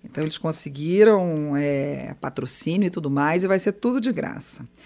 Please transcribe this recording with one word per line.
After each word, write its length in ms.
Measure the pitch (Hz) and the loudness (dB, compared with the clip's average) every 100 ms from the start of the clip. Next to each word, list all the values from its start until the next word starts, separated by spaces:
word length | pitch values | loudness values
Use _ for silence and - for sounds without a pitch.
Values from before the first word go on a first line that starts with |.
Então 200 | - - | -12 -6
eles 140 | 156 - | -6 -4
conseguiram, 1120 | 160 156 147 139 160 190 214 202 180 156 147 143 | -6 -6 -8 -6 0 6 8 6 2 -2 0 0
é, 600 | 143 139 143 135 135 139 | 0 0 -2 -4 -8 -8
patrocínio 680 | 135 135 127 - 156 185 185 | -6 -6 -4 -4 0 0 0
e 20 | |
tudo 200 | - 147 | 0 -2
mais, 340 | 139 147 175 | 0 2 2
e 40 | 190 | 2
vai 120 | 190 | 2
ser 140 | 208 | 0
tudo 280 | 196 240 254 | 0 0 0
de 100 | 240 | 0
graça. 540 | 170 - - - - 123 - | -2 -6 -8 -10 -10 -14 -18